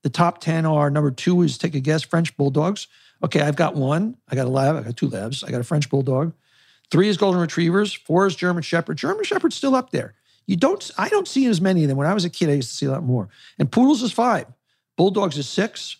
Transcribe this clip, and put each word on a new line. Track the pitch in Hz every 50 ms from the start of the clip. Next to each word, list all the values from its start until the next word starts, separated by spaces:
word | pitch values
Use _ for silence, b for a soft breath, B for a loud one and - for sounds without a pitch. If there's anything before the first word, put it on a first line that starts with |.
| _
The | 143
top | 123 - 175 170 175 -
ten | - 156 156 165 160
are, | 160 156 151 147 143
number | 143 151 151 143
two | 127 - - 180 180 180
is, | 175 151 123 -
take | - 170 151
a | 143
guess, | 131 147 156 160 -
French | - - 165 170 156 - -
Bulldogs. | 143 139 135 147 151 180 208 - - b b b b b b b
Okay, | - - - -
I've | 147 147 147 139
got | 170 151 -
one. | 151 135 131 147 165 202 220 254 _ _ _
I | -
got | 127 131 123
a |
lab. | 131 135 135 139 160 143
I |
got | 113 113 117
two | - - 139
labs. | - 95 101 113 135 131 -
I | -
got | - 123
a | 120
French | - 170 151 143 -
Bulldog. | - 139 131 131 131 131 151 165 160 b b b b b b b b b b b
Three | - 160 190 214
is | 208 160
Golden | 208 196 180 180
Retrievers. | 170 160 - - 170 165 175 196 208 202
Four | - - _ - 156 180 196
is | 196 165
German | - 175 180 180 170 139
Shepherd. | - - 170 160 - - 143
German | - 285 381 440 415
Shepherd's | - 427 381 - 320 - -
still | - 277 262
up | 254 247 -
there. | - 143 - - - _ _ _ _ _ _ -
You | 196
don't, | 170 165 285 381 415 - - - -
I | 190 370
don't | 427 403 381 -
see | - 269 269 247
as | 220 160
many | 185 190 190 175 156
of | 143
them. | 135 135
When | 143 156
I | 196
was | 208 170
a | 175
kid, | - - 175 156
I | 143
used | 143 123 -
to | - -
see | -
a | 139
lot | 135 135 160
more. | 127 123 120 98 98 B B B B B B
And | 147 135
Poodles | - 226 247 269 302 233 254
is | 226 -
five. | - 233 247 226 160 - - - _ _ _ _ _ _ _ _
Bulldogs | - 170 196 190 208 202 185 135 147
is | 139 -
six. | - - 196 220 - - - - - _